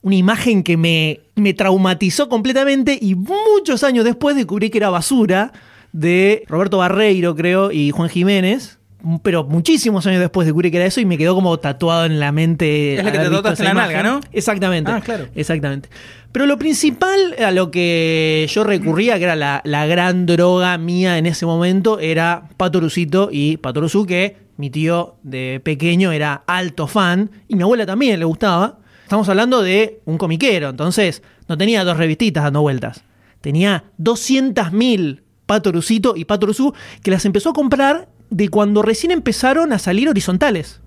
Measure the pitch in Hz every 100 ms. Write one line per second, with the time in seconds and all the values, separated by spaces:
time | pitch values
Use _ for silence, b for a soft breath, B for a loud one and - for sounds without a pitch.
0 | 190 196 185 220 247 208 170 165 165 165
1 | 156 151 _ - 202 - 190 190 190 180
2 | 190 165 285 233 220 262 277 277 247 277
3 | 202 185 196 392 440 415 392 247 277 240
4 | 220 233 294 285 190 196 208 220 208 180
5 | 160 269 214 185 226 B B B B 160
6 | 160 180 196 220 - 156 196 190 180 190
7 | 214 190 175 156 170 185 196 160 143 147
8 | 170 180 185 202 185 247 - - _ -
9 | 165 165 - 170 143 160 165 320 233 202
10 | 190 185 180 190 160 156 175 170 185 220
11 | 208 170 160 185 185 160 147 131 170 165
12 | 165 156 143 147 165 165 160 151 147 139
13 | 196 190 156 185 208 170 190 196 214 156
14 | 196 277 285 - 185 208 185 175 156 220
15 | - 220 127 120 151 160 143 139 - B
16 | B B B - 285 285 302 302 311 254
17 | 370 392 370 320 220 185 180 175 175 170
18 | 160 160 156 156 156 208 214 196 160 160
19 | 226 208 175 156 143 139 151 147 151 175
20 | 180 180 180 170 175 180 180 180 165 175
21 | 185 170 165 156 170 165 175 190 196 214
22 | 160 160 165 170 - - 185 180 165 180
23 | 165 185 202 143 147 156 131 127 160 196
24 | 202 180 196 196 _ - 143 139 160 170
25 | 170 - 143 131 131 131 147 147 165 175
26 | 190 156 151 139 - 180 180 - 147 220
27 | 185 180 208 B B 208 180 240 202 196
28 | 277 196 165 160 214 175 208 - b b
29 | b 202 202 190 240 254 185 190 - -
30 | - 160 180 160 269 190 143 127 156 180
31 | 190 143 b b - 160 202 233 180 165
32 | 165 156 226 156 147 143 151 131 117 -
33 | _ b b b 143 147 196 185 - -
34 | 170 226 - 269 262 202 180 190 254 220
35 | 160 139 _ _ _ 214 190 170 160 220
36 | 208 185 165 208 202 220 269 - B B
37 | - 185 208 196 320 311 277 277 269 311
38 | 370 _ _ 185 208 208 208 208 214 226
39 | 339 349 - - 254 285 330 214 - 190
40 | 285 214 165 185 285 190 147 -